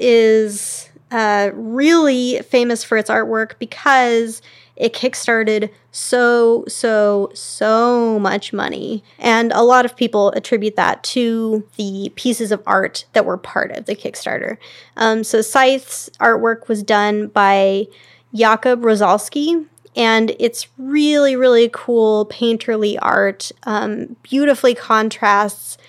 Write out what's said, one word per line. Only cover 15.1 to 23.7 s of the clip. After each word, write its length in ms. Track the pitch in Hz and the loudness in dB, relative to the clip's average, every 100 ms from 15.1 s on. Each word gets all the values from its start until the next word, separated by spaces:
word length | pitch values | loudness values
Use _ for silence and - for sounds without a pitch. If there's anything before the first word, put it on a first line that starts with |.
| 220 | 0
so 200 | 214 226 | 0 -2
Scythe's 680 | 214 - 262 269 - - - - | 0 2 4 2 -2 -14 -14 -2
artwork 460 | 233 226 226 226 - | 0 2 0 -2 -4
was 140 | 214 | -4
done 440 | 202 214 208 208 208 | 0 0 2 -2 -2
by 640 | 214 196 196 196 196 220 - _ _ _ | 2 4 4 2 0 -4 -12 _ _ _
Jakub 480 | 214 226 220 254 247 | 0 2 2 0 0
Rosalski, 840 | 233 214 202 202 - 294 302 339 311 _ _ - | 2 2 2 2 -2 -4 -2 -2 -4 _ _ -2
and 380 | 226 220 220 - | 2 2 0 0
it's 300 | 233 233 - - | -4 -4 -14 -14
really, 560 | 262 294 294 294 277 262 | -4 0 2 2 2 2
really 320 | 254 240 233 | 4 4 2
cool 520 | - - 233 220 214 208 | 0 -2 2 2 2 -2
painterly 720 | - 233 226 - 220 208 202 | -2 -2 -2 -4 -2 -2 -2
art, 480 | - - 196 190 - - | 0 2 0 -2 -12 -12
um, 520 | - | -6